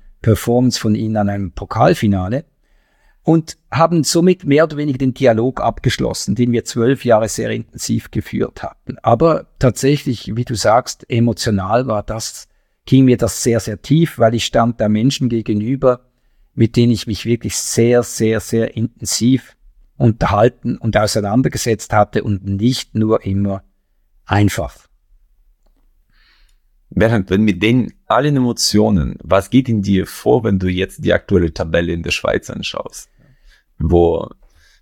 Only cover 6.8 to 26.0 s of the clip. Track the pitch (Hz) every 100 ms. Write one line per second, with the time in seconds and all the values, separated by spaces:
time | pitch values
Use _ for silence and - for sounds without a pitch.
6.8 | 117 135 120 110 110 - 113 113 113 -
7.8 | - 113 - 110 - 120 117 - - -
8.8 | - - - 113 165 156 - _ 131 -
9.8 | 135 147 - 117 - 110 120 110 110 113
10.8 | - - - 120 117 110 - 101 95 117
11.8 | 131 104 104 110 - - - _ _ _
12.8 | - 131 131 123 113 - 131 117 - 104
13.8 | - 156 165 - 113 113 - - 117 113
14.8 | 107 107 127 - 127 117 110 104 107 135
15.8 | 131 123 _ _ _ _ _ - 113 120
16.8 | 120 113 - 104 113 113 131 - - -
17.8 | 120 123 113 - 110 110 - 117 113 -
18.8 | 113 - 113 - 120 127 - _ - _
19.8 | _ _ 123 110 107 101 120 - 117 -
20.8 | 113 107 107 113 101 113 131 101 - 107
21.8 | - 110 104 110 107 101 95 98 117 131
22.8 | - 113 110 113 - 98 101 98 - _
23.8 | _ _ _ _ - 98 104 - 71 -
24.8 | _ _ _ _ _ _ _ _ _ _
25.8 | _ _